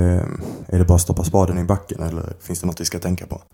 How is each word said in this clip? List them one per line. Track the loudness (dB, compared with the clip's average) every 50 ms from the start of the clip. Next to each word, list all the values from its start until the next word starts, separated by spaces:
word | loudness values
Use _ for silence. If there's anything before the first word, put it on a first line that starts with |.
| 4 4 4 2 0 -2 -4 -8 -8 -10 -10 -12 -6 -2
är | 2 4
det | 6
bara | 6 6
att | 6
stoppa | 4 2 0 -2 0
spaden | 2 4 4 4 4 2 0
i | 0
backen | 0 0 -2 -2 -6 -10 -6 -6
eller | -6 -4 -6 -6 -8 -10 -12
finns | -12 -10 -8 -6
det | -4
något | -6 -6 -6
vi | -6
ska | -6 -6 -4
tänka | -4 -2 -4 -4 -4
på? | -8 -12 -12 -12 _